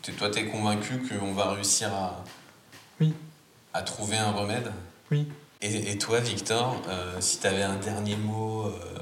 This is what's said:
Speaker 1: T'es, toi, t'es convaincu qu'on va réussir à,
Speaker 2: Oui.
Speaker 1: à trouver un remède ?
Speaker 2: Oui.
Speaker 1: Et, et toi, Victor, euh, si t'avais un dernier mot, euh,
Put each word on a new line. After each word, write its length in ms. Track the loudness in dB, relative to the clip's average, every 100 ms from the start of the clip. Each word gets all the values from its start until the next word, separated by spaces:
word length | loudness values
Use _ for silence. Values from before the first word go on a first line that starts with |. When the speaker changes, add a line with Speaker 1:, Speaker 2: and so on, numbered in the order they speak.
Speaker 1:
T'es, 100 | -10
toi, 180 | -2 0
t'es 180 | 0 0
convaincu 520 | 2 2 2 0 -2 -2
qu'on 240 | -2 0
va 180 | 2 2
réussir 420 | 2 2 2 2
à, 320 | 0 -2 -4 -12 -16 -20 -20 -20 -20 -6 4
Speaker 2:
Oui. 140 | 4 2 -8 -20 -20 -20 -6
Speaker 1:
à 80 | -4
trouver 340 | -4 -4 -2 2
un 140 | 2
remède ? 380 | 2 0 -2 -4 -8 -12 -10 0
Speaker 2:
Oui. 160 | 0 0 -6 -16 -6
Speaker 1:
Et, 300 | -2 0 0
et 60 | -2
toi, 220 | 2 2
Victor, 600 | 2 -2 2 2 2 0 -4
euh, 260 | -4 -4 -2
si 160 | 0 2
t'avais 220 | 2 4
un 140 | 2 0
dernier 400 | -2 -2 0 0
mot, 480 | 0 -2 -2 -2 -4
euh, 80 | -4 -8 -10